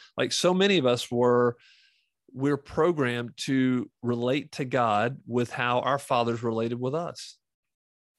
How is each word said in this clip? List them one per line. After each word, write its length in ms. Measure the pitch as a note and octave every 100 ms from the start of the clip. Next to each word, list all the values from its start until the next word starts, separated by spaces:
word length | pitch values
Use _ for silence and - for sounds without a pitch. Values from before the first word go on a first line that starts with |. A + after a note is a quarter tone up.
| - -
like, 140 | B2
so 220 | - F3+
many 240 | F#3 G3+ F#3
of 80 |
us 240 | B2+ B2 -
were 480 | A#2+ B2 B2 A#2+ - _ _ _ _ _ _ _
we're 240 | - C#3 C#3+
programmed 760 | - - E3 D#3 B2+ A#2+ A#2+ -
to 520 | - C3+ B2+ B2 - _
relate 520 | A#2+ A#2+ B2 C#3+ -
to 120 | -
God 520 | C3 B2+ A#2 G#2 A#2+ C3+
with 260 | - A#2+ A#2+
how 280 | - B2 A#2+
our 200 | B2 C3+
fathers 440 | - B2+ A#2 A2+
related 360 | A#2 A2+ A#2 A#2+
with 160 | B2+
us. 420 | D#3 E3+ - - - _ _ _ _ _ _ _